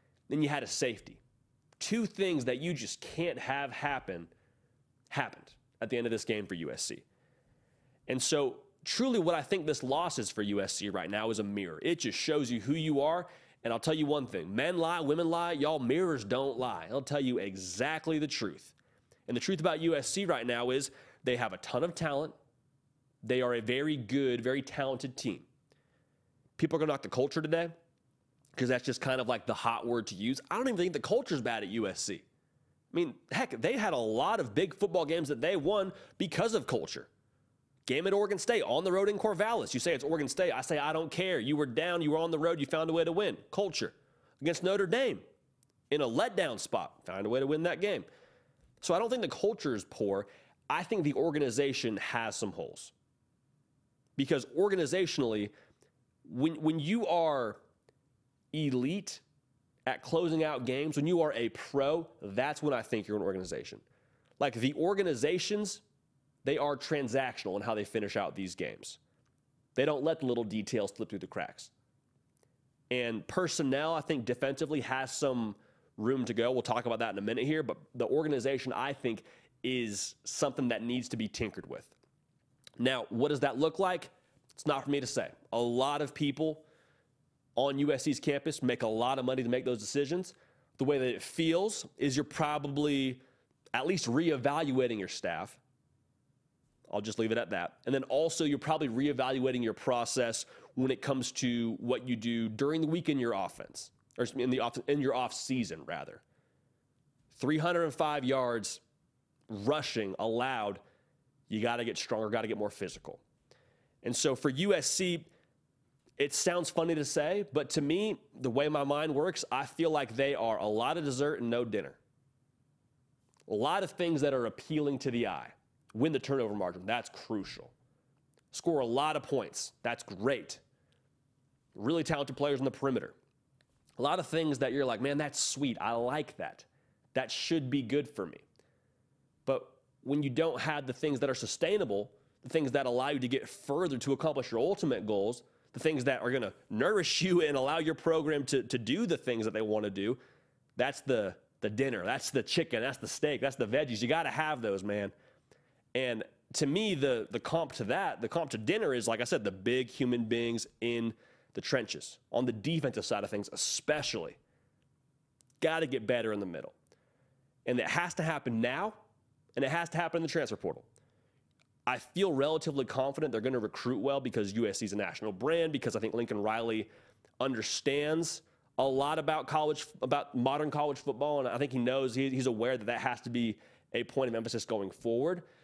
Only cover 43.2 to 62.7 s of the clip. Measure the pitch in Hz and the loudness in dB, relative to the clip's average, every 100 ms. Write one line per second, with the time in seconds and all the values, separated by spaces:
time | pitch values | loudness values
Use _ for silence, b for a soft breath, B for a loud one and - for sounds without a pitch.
43.2 | 196 92 - - 202 - 107 - b b | 0 -2 -4 -2 -2 -2 -6 -8 b b
44.2 | b b 151 165 180 196 185 233 262 104 | b b -2 2 2 2 2 2 2 -2
45.2 | - _ _ _ _ _ _ 151 127 123 | -10 _ _ _ _ _ _ 0 2 2
46.2 | 220 196 160 107 - 110 82 - - 95 | 2 2 0 -2 -2 -2 -2 -10 -8 -4
47.2 | 104 127 135 156 170 160 202 151 - b | 0 2 2 2 0 0 0 -2 -6 b
48.2 | b b b b b _ - 175 226 254 | b b b b b _ 2 2 4 0
49.2 | 175 - 202 226 147 110 - - 104 98 | 0 2 0 2 -2 -2 -4 -2 0 0
50.2 | 104 B B B - 156 180 214 151 123 | -2 B B B 2 2 2 2 2 4
51.2 | 165 151 135 113 139 131 120 101 - 120 | 2 4 2 4 2 2 0 0 0 -2
52.2 | 113 - 104 92 73 - - _ _ _ | -2 -2 -4 -4 -8 -10 -18 _ _ _
53.2 | _ _ _ _ _ _ _ _ _ - | _ _ _ _ _ _ _ _ _ -4
54.2 | 135 147 123 156 202 190 151 180 180 - | 2 0 2 2 2 2 2 0 0 0
55.2 | 120 107 104 b b b b _ _ _ | 0 0 -2 b b b b _ _ _
56.2 | - 117 156 160 151 160 147 233 180 170 | -10 -2 0 0 0 0 0 0 2 2
57.2 | 160 139 113 - _ _ _ _ _ _ | 2 2 -2 -6 _ _ _ _ _ _
58.2 | _ _ _ 151 147 127 131 196 185 - | _ _ _ -2 0 2 0 -2 -6 -14
59.2 | _ _ _ _ _ _ - - - 165 | _ _ _ _ _ _ -4 -4 0 0
60.2 | 170 160 156 139 123 131 151 147 151 175 | 2 2 0 0 -2 -2 -2 0 2 4
61.2 | 151 113 117 - - 139 139 165 165 - | 2 2 -2 -4 -4 0 2 2 -2 -10
62.2 | 101 98 139 147 147 | -4 0 0 0 0